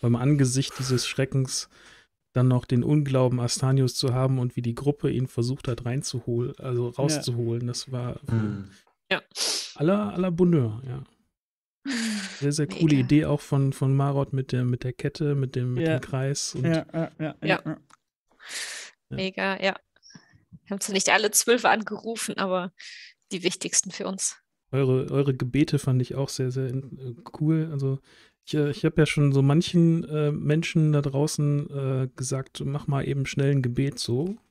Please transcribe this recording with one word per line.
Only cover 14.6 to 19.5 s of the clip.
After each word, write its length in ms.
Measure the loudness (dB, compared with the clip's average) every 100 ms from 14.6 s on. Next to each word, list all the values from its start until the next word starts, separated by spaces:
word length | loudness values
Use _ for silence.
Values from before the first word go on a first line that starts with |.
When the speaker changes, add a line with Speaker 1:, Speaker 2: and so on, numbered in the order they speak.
Speaker 1:
mit 200 | 0 -2
der 80 | -4
Kette, 420 | -4 -6 -2 -2
mit 220 | 0 -2 -2
dem, 160 | -4
mit 120 | 0 0
Speaker 2:
Ja. 80 | 0
Speaker 1:
dem 40 |
Kreis 520 | -2 -4 -2 -4 -6
und 100 | -2 0
Speaker 2:
Ja, 60 |
ja, 100 | 0 -2
ja, 180 | -6 -6 _
ja, 160 | -8 -6
Speaker 4:
Ja. 40 | -2
Speaker 2:
ja. 120 | -2
Speaker 1:
Ja. 120 | -2 -10 _ _ _ _ _ _ -14 -10 -10 -12 -16 _ _ -6
Speaker 4:
Mega, 380 | -6 -4 -4